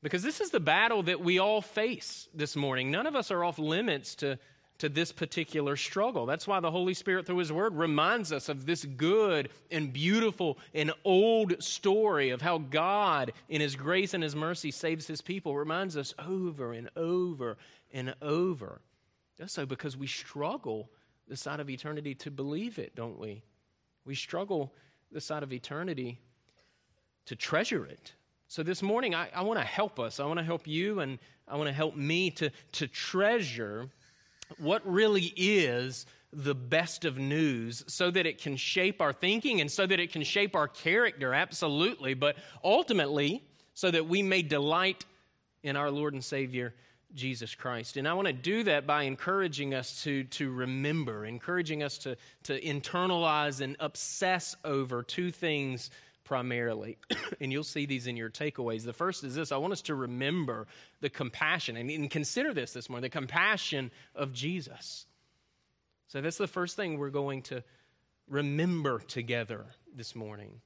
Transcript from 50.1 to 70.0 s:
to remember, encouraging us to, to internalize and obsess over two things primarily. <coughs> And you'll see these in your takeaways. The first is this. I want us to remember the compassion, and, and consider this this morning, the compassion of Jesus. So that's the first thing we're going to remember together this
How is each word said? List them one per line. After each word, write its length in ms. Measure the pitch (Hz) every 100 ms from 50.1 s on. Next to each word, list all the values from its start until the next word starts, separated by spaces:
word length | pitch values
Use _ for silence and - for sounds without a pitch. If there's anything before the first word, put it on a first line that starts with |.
| 139
to 260 | 131 - 139
remember, 760 | 127 127 131 143 160 135 107 107
encouraging 580 | 120 - 180 165 151
us 140 | 147 -
to, 160 | - 123 - -
to 180 | - 135
internalize 960 | 160 143 - 175 185 175 165 151 147 135
and 160 | 135 143
obsess 720 | 151 - - - 190 185 - -
over 400 | 156 139 131 123
two 280 | 120 - 180
things 600 | 165 170 151 139 127 - - - _
primarily. 760 | - 131 123 120 117 110 104 - -
<coughs> 80 | - - -
And 120 | 135
you'll 120 | 135
see 220 | 151 151 143
these 220 | 135 123
in 100 | 120
your 120 | 113
takeaways. 540 | - 151 143 120 110
The 100 | 117
first 300 | 117 175 180
is 120 | 139 131
this. 160 | 151
I 60 | 139
want 160 | 165
us 80 | 196
to 120 | - 147
remember 680 | 123 123 135 180 143 110 110 - - _
the 80 | 143
compassion, 680 | - 127 - 156 175 - 117
and, 120 | 123
and 180 | 156 147
consider 440 | 160 143 - 294
this 180 | 196 120
this 180 | - -
morning, 140 | 123
the 60 | 127
compassion 840 | 156 131 143 190 208 - 147 127 - - -
of 180 | 139
Jesus. 720 | 123 139 180 123 - - - - _ _ _ _ _ _ _ _ _ _
So 140 | 139
that's 160 | 147 165
the 100 | 196
first 300 | - 175 -
thing 200 | 196 151
we're 120 | 143
going 340 | 139 139 135
to 200 | 127 131 120 _ _ _ _ _ _
remember 680 | 139 147 143 170 175 143 120
together 680 | - - 117 120 110 113 117 - -
this 220 | 131